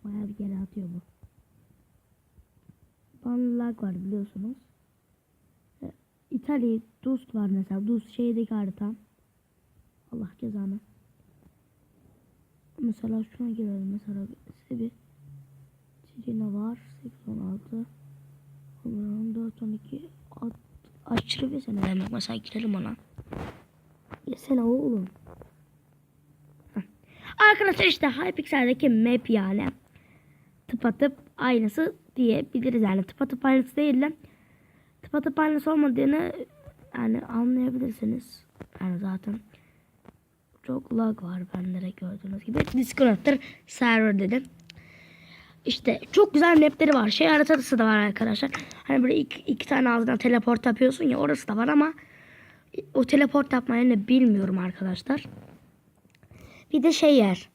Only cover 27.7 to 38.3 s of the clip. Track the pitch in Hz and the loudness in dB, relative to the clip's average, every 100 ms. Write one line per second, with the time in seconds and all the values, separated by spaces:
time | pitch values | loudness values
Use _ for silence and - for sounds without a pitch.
27.7 | - 370 - 294 247 359 359 - 277 247 | 2 2 2 -2 -2 -4 -4 -2 0 2
28.7 | 247 294 220 226 247 - 220 190 202 208 | 2 2 4 4 2 2 0 0 -2 -4
29.7 | - _ - _ - _ _ _ _ - | -8 _ -20 _ -20 _ _ _ _ -10
30.7 | 240 240 - 285 277 - - 254 247 220 | -4 -2 0 0 -2 -20 -4 0 2 2
31.7 | 208 320 - _ - 247 220 - 254 247 | 0 -2 -4 _ 0 2 2 -2 -2 0
32.7 | 240 214 190 185 - 269 254 269 262 254 | 2 2 2 -2 -4 -6 -2 4 4 2
33.7 | - 294 254 285 311 - _ _ _ _ | 0 2 4 2 -4 -18 _ _ _ _
34.7 | _ _ _ - 294 302 277 311 302 294 | _ _ _ -6 -4 -2 0 2 2 0
35.7 | 311 294 240 277 302 - - 523 - - | 2 2 2 2 2 -2 -6 -14 -16 -20
36.7 | - - 247 226 226 - 233 240 254 254 | -20 -14 -4 -2 -2 -2 -2 0 0 0
37.7 | 254 254 220 214 233 - | -2 -4 -4 -4 -4 -8